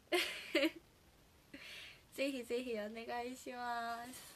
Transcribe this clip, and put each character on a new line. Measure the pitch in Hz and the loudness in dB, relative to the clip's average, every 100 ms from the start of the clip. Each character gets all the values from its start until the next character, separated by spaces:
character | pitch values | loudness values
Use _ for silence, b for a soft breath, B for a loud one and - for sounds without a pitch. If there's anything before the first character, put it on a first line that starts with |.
| - | 2
<laughs> | 359 - - - 302 302 - - - - - - - - B B B B B - | 4 4 -2 2 6 6 4 -10 -20 -20 -20 -20 -20 -18 B B B B B -14
ぜ | - 269 | 0 0
ひ | 269 | 0
ぜ | 226 240 | 0 0
ひ | 254 | 2
お | 220 208 | 0 -2
願 | 226 226 240 240 | -4 -2 -2 -2
い | 254 | -4
し | - | -6
ま | 247 247 240 233 233 240 | -4 -2 0 0 -4 -6
す。 | 262 - | -10 -12